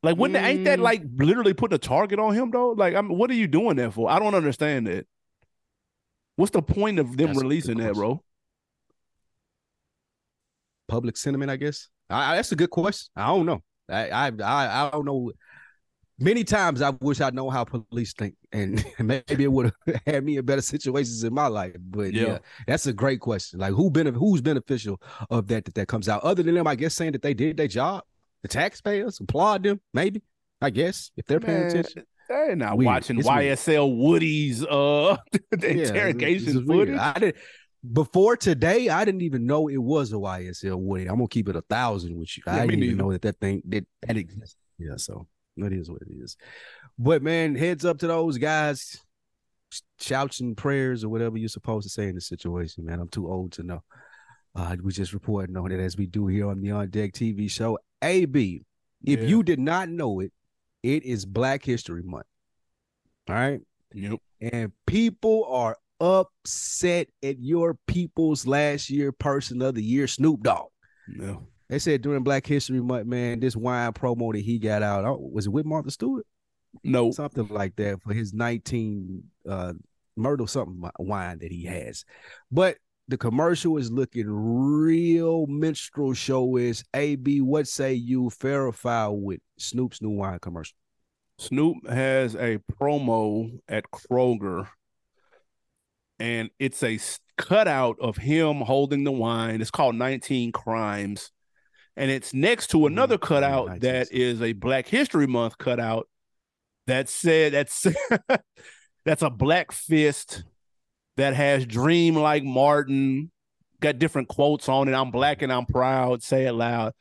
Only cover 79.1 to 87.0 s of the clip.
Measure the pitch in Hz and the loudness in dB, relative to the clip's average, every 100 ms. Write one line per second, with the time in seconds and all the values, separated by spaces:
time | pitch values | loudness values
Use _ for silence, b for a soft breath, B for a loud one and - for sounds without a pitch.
79.1 | 92 - _ - 95 90 87 - _ _ | -12 -14 _ -8 -6 -6 -10 -16 _ _
80.1 | - 117 143 113 139 95 90 87 - 95 | -4 -2 0 -2 -4 -6 -8 -12 -8 -6
81.1 | 101 87 85 82 87 87 87 58 - - | -4 -6 -10 -10 -10 -8 -10 -10 -14 -18
82.1 | B B B B 131 185 - _ _ - | B B B B 2 2 0 _ _ -8
83.1 | 127 127 120 170 175 175 156 120 120 131 | -4 -2 2 2 2 0 0 -2 -2 -2
84.1 | 120 107 104 110 120 135 151 160 165 170 | -2 -4 -2 -2 0 2 4 4 4 4
85.1 | 165 165 165 151 143 160 151 - - 139 | 2 2 0 0 0 -2 -2 -8 -4 -2
86.1 | 127 - 131 127 127 120 117 - 131 | -2 0 0 2 2 0 -2 -6 -4